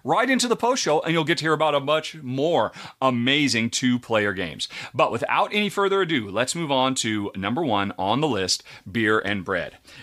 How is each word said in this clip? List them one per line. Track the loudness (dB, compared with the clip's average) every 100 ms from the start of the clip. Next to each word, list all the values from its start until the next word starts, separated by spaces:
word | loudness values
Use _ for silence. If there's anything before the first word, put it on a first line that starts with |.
right | 0 2 2
into | 2 0
the | 0
post | 0 0
show, | 2 2
and | 2
you'll | 0 0
get | 0
to |
hear | 0
about | 2 2 2
a |
much | 2 0 -2 -10
more | -6 -2 2 2 0 -4 -16 -2
amazing | 0 2 2 4 4 2 0
two-player | 0 0 0 2 2 2
games. | 0 -4 -6 -10 -10 -6
But | 0 0
without | 0 0 0 0
any | 0 -2
further | 0 0 2
ado, | 0 -2 -2
let's | -2 -2 -2
move | 0
on | 2 2 0
to | -2 -2 -4 -4
number | -4 -2
one | 0 0 0 -2
on | 0 0
the | 0
list, | 0 0 -2 -6 -18 -8
Beer | 0 2 2
and | 0 -4
Bread. | -2 -4 -4 -12 -20 -20